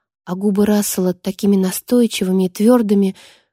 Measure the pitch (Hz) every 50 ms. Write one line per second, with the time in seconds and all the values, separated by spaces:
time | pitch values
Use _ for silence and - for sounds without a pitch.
0 | _ _ _ _ _ - 175 185 196 208 196 196 208 208 208 208 208 - - -
1 | 185 180 180 - - 196 190 - - 202 202 190 190 185 185 - - - 247 247
2 | 240 220 - - 196 185 185 190 185 185 180 - 208 220 247 247 233 202 214 202
3 | 196 190 190 - - - - _ _ _